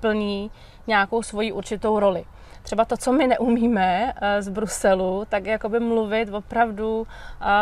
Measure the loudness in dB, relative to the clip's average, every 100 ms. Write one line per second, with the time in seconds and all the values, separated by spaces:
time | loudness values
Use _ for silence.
0 | 0 0 -2 -4 -8 -12 -20 -16 0 2
1 | 2 0 -4 -4 -4 -4 -6 -4 0 2
2 | 2 2 -4 -16 -20 -18 -6 0 0 0
3 | 2 2 4 2 2 2 2 2 2 2
4 | 0 -2 -2 0 -2 -6 -6 0 2 4
5 | 2 -2 -2 -4 -2 -2 0 -2 0 0
6 | 0 -2 -2 -6 -4 2 2 0 -4 -4
7 | -6 -12 -14 -6 0 4